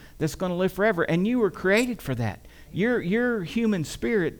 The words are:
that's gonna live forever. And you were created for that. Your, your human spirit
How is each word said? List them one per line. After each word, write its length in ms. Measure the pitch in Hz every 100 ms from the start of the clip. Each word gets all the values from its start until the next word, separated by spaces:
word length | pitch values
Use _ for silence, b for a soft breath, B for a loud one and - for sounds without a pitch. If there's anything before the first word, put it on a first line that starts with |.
| B -
that's 180 | 156 -
gonna 200 | 185 175
live 180 | 185
forever. 300 | 185 214 170
And 220 | 156 170 202
you 140 | 247
were 100 | 202
created 520 | - 185 208 247 220
for 120 | - 120
that. 300 | 110 85 - b b
Your, 280 | - 226 233
your 420 | 170 220 247 233
human 420 | 165 226 226 196 143
spirit 500 | - 233 226 160